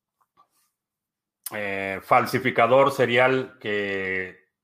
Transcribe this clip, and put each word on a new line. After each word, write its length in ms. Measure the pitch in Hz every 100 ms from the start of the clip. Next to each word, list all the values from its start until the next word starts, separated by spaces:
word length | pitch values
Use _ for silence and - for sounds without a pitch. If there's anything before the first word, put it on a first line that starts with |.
| _ _ _ _ _ _ _ _ _ _ _ _ _ _ -
eh, 480 | 107 101 98 98 95
falsificador 880 | - 127 117 120 127 127 117 131 135
serial 680 | 131 117 120 127 131 127 -
que 880 | 110 104 101 98 95 95 92 - _ _